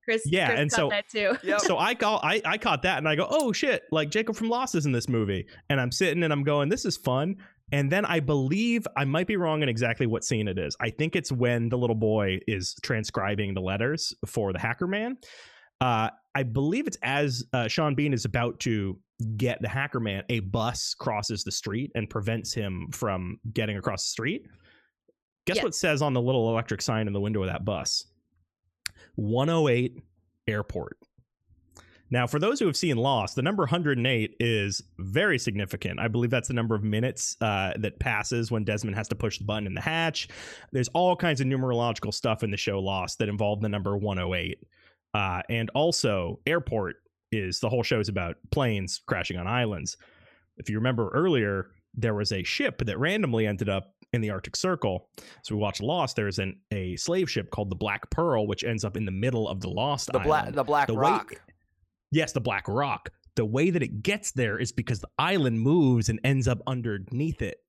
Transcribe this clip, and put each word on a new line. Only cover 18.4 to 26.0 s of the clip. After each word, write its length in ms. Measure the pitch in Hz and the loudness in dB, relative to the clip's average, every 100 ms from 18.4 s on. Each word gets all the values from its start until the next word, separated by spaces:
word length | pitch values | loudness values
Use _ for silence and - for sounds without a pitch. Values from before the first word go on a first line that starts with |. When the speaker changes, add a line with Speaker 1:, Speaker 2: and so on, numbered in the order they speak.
| 120 - | 0 -2
Speaker 2:
to 400 | 127 110 98 92 _ _ 110 107 | 0 0 0 -4 _ _ -6 0
get 260 | 135 117 | 0 0
the 60 | 110 | -4
hacker 320 | 120 143 131 | -2 -2 -2
man, 240 | 110 98 - | -2 -2 -2
a 120 | 120 | -4
bus 540 | 98 113 113 120 - | 0 0 -2 -2 -6
crosses 500 | - - 107 104 107 | -4 -4 -2 -4 -6
the 80 | - | -6
street 400 | - - 107 139 | -6 -4 -4 -4
and 160 | - 107 | -4 -4
prevents 420 | 113 101 113 113 | -4 -2 -4 -4
him 360 | - 101 90 - | -4 -4 -4 -8
from 460 | - 113 92 90 - 117 | -4 -4 -2 -4 -8 -6
getting 220 | 110 110 101 | -2 -2 -2
across 260 | - 98 | -4 -4
the 60 | - | -6
street. 360 | - 117 233 - - _ _ _ _ _ _ _ _ - | -4 -4 -4 -10 -20 _ _ _ _ _ _ _ _ -2
Guess 120 | 196 | 0
Speaker 1:
Yeah. 40 | |
Speaker 2:
what 120 | 180 - | 0 0
says 260 | 175 147 | 2 4